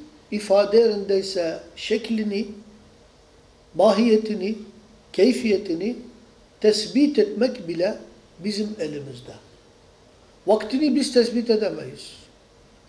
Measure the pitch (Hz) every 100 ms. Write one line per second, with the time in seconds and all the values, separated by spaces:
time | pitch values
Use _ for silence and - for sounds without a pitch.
0 | - - _ 208 - 196 202 220 226 202
1 | 196 196 190 185 165 - - - - 226
2 | 233 220 208 202 226 - - - _ _
3 | _ _ _ _ _ _ _ 160 208 196
4 | 240 214 220 196 190 220 - - - _
5 | _ - 226 233 226 190 - 165 208 240
6 | - - - _ _ _ 214 208 - 247
7 | 294 254 208 208 254 - 165 165 190 226
8 | - - _ - 190 202 208 - 156 147
9 | 135 123 120 104 - _ _ _ _ _
10 | _ _ _ _ 175 214 220 262 302 269
11 | - 247 220 240 226 214 202 160 131 139
12 | - - - _ _ _ _ _